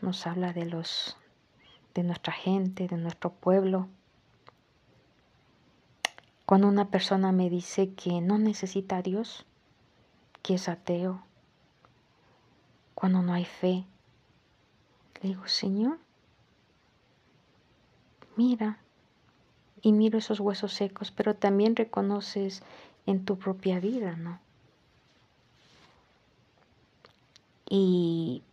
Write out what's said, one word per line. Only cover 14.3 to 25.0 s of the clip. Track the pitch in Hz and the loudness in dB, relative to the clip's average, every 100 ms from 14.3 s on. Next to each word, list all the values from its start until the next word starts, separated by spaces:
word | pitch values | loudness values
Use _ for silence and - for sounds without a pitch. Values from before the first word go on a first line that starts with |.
| _ _ _ _ _ _ _ _ - | _ _ _ _ _ _ _ _ -8
le | 190 | -6
digo, | 190 - | -6 -4
Señor, | - 202 196 240 330 _ _ _ _ _ _ _ _ _ _ _ _ _ _ _ _ _ _ _ _ _ _ - - | -2 0 0 0 -2 _ _ _ _ _ _ _ _ _ _ _ _ _ _ _ _ _ _ _ _ _ _ -8 2
mira, | 247 226 214 214 _ _ _ _ _ _ _ _ _ - | 2 2 -2 -4 _ _ _ _ _ _ _ _ _ 0
y | 220 | 4
miro | 214 220 220 | 6 4 2
esos | - 208 | 0 -2
huesos | 202 196 202 | -2 -2 -4
secos, | - 202 196 202 | -4 -4 -4 -8
pero | - 214 | -2 0
también | 208 202 196 220 233 | 2 2 4 4 4
reconoces | 220 202 196 202 202 202 190 190 - - - _ | 0 0 0 -2 -4 -4 -4 -6 -16 -20 -20 _
en | - 190 | -2 -2
tu | 190 190 | 0 -2
propia | 196 190 190 180 | -4 -2 -2 0
vida, | 196 254 190 165 | -2 -2 -4 -6
¿no? | 170 175 _ _ _ _ _ _ | -10 -12 _ _ _ _ _ _